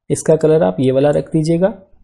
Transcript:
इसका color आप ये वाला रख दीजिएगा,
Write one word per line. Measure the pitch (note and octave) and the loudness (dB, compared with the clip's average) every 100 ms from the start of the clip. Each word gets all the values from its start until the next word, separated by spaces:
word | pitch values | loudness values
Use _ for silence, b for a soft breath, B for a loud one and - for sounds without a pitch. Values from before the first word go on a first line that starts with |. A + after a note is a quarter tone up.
| - | -8
इसका | D3 - D#3+ | -4 0 2
color | D#3 D#3+ | 2 2
आप | F#3 - | 0 0
ये | C3 | 0
वाला | C3 D3 | 2 0
रख | D#3 - | 0 -2
दीजिएगा, | D#3+ D#3 E3 F#3+ - _ - | -2 0 0 -2 -4 _ -20